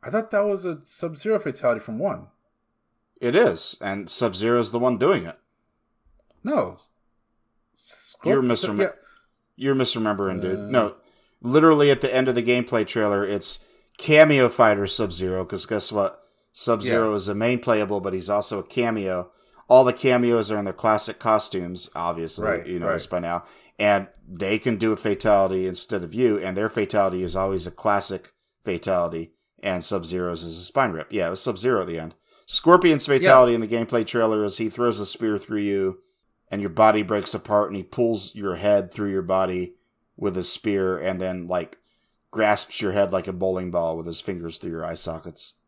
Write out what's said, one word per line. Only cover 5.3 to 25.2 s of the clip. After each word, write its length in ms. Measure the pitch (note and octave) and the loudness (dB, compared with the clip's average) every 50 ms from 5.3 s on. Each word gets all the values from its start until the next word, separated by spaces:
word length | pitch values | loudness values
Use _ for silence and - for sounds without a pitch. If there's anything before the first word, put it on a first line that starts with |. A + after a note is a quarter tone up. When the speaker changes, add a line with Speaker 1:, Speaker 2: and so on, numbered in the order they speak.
| - _ _ _ _ _ _ _ _ _ _ _ _ _ _ _ _ _ _ _ _ _ _ | -14 _ _ _ _ _ _ _ _ _ _ _ _ _ _ _ _ _ _ _ _ _ _
Speaker 1:
No. 360 | A3+ D4+ A#3+ A#2 F#2 F#2 - - _ _ _ _ _ _ _ _ _ _ _ _ _ _ _ _ _ _ | -4 -2 -2 -2 -2 -6 -16 -20 _ _ _ _ _ _ _ _ _ _ _ _ _ _ _ _ _ _
Scorp-, 480 | - - - - - - - - _ - | -20 -20 -20 -20 -20 -18 -20 -18 _ 0
Speaker 2:
You're 320 | D#3+ C3+ C#3 B2+ B2 A#2 | 2 2 4 4 2 2
Speaker 1:
so, 160 | G#2+ - B2 G#2 | 0 0 -4 0
Speaker 2:
misremem-, 60 | G#2 | 0
Speaker 1:
yeah. 80 | F#3+ F#3 - _ _ _ _ _ _ _ _ _ _ _ _ | 0 0 -2 _ _ _ _ _ _ _ _ _ _ _ _
Speaker 2:
you're 180 | _ B2+ C#3 C3+ | _ -2 0 2
misremembering, 680 | C3+ B2+ A#2+ - A#2+ A2 G#2+ G#2 F#2+ G2+ F#2+ F#2 F2+ | 2 2 0 0 -2 -2 -2 0 0 -2 -2 -2 -2
dude. 180 | F2 F#2 F#2+ G2+ | -4 -4 -4 -4
Speaker 1:
Uh. 40 | G2+ G#2 | -6 0
Speaker 2:
No, 240 | B2 B2 A2 G#2 - _ _ _ _ _ _ _ _ _ - | 0 2 0 0 -4 _ _ _ _ _ _ _ _ _ -6
literally 480 | A#2+ B2+ D3+ D#3 E3 D#3 D3 D3 C#3+ | 2 4 6 8 8 6 6 6 4
at 100 | C#3 - | 4 2
the 140 | - C3+ - | 2 -2 0
end 140 | B2+ C3 C3 | 0 0 2
of 60 | B2 | 0
the 80 | A#2+ A2+ | 0 2
gameplay 440 | A#2 B2 B2 A#2+ - - A#2 G#2+ | 2 2 0 0 0 0 -2 -2
trailer, 380 | - - A#2 G#2+ G#2 G2+ G2 G2+ | 0 -2 0 0 2 2 0 0
it's 340 | F#2+ G#2 G2+ - - - - - _ _ _ _ _ _ - | 0 -2 -4 -4 -6 -10 -10 -14 _ _ _ _ _ _ -12
cameo 500 | - - D3+ D3+ D#3 D#3 D3+ C#3 B2+ A#2+ | 0 4 8 8 8 8 8 4 4 4
fighter 380 | - - A#2+ A2 G#2 G2+ G2+ | 6 4 4 4 6 2 0
Sub-Zero, 580 | F#2+ - - A2+ G2 F2 E2+ F#2+ F#2 F#2 F#2 F#2 | -4 -2 -2 -4 -4 -4 -4 -4 -2 -2 -4 -4
'cause 220 | F2 - F#2 - | -4 -6 -8 -6
guess 260 | - A2+ G#2 - - A2 | -4 -4 -4 -4 -2 -2
what? 320 | G#2 G2 F#2+ - - _ _ _ _ _ _ _ | 0 0 0 -2 -8 _ _ _ _ _ _ _
Sub-Zero 580 | - - - A#2 A2 - B2+ A#2 A#2 A2+ A2 | -8 -2 0 0 0 0 0 0 2 2 2
Speaker 1:
Yeah. 60 | G#2 | 0
Speaker 2:
is 120 | G#2 F2+ G2+ | -2 -2 -4
a 60 | G#2 | -4
main 240 | G#2 A2+ A#2 B2 A#2+ | -2 0 0 0 0
playable, 400 | A#2+ - A#2 G#2+ G#2+ F#2+ G#2 G2+ | 0 0 2 2 2 0 -2 -4
but 140 | F2+ G2 F#2 | -4 -4 -6
he's 160 | F#2+ E2+ F#2 | -6 -4 -2
also 280 | G#2 G#2 G#2 - A2 G2 | -2 -2 -2 -2 -6 -6
a 40 | F#2 | -8
cameo. 680 | - - - A#2+ A#2+ A2 A2 G2 F#2+ F#2 F2+ F2+ - _ _ _ _ _ _ - _ | -6 -4 -2 -2 0 -2 -2 -4 -2 -4 -4 -6 -8 _ _ _ _ _ _ 2 _
All 160 | B2 C3 C3 | 8 8 8
the 80 | B2+ A#2 | 6 2
cameos 580 | - - C3+ B2+ B2 A#2+ A#2+ A#2+ A2+ G#2+ G2+ | 2 2 2 2 4 4 2 2 2 0 0
are 80 | A2 G#2 | -4 -4
in 60 | G2+ | -4
their 80 | G2 F2+ | -6 -8
classic 440 | - - A2+ G#2+ G#2 - - G#2+ - | -2 2 2 2 2 0 -6 -10 -6
costumes, 720 | - A#2 G#2+ G#2+ - - - F#2+ F2+ F2 F2+ F2+ - - _ | 0 2 2 2 0 -2 -6 -6 -6 -6 -8 -8 -10 -10 _
obviously, 520 | - E2+ E2+ E2 E2 E2 D#2+ - - G#2 A2 | -6 -6 -4 -4 -6 -6 -8 -6 -4 -2 -2
Speaker 1:
Right, 180 | G2 E2+ - | -2 -2 -4
Speaker 2:
you 120 | - F2+ F2 | -6 -8 -6
know 80 | E2+ | -4
Speaker 1:
right. 80 | E2 E2 | -4 -2
Speaker 2:
this 120 | E2+ - | -2 -4
by 120 | - F#2 F2+ | -4 -4 -4
now. 240 | E2+ E2+ E2+ F2 - - - - _ _ _ - | -4 -2 -4 -6 -6 -10 -20 -20 _ _ _ 0
And 300 | G#2 G#2 G2+ G2 F#2+ F2+ _ - _ | 2 2 2 2 0 -4 _ -20 _
they 320 | - F#2 E2+ G2 F#2+ G#2+ A2 | -20 -10 -6 -2 -2 -2 0
can 180 | - B2+ A2+ | 0 -2 -2
do 160 | G2 A2+ A2 G#2+ | 0 0 0 0
a 40 | |
fatality 720 | F#2+ - G#2+ G2+ F#2+ | 0 0 -2 -2 0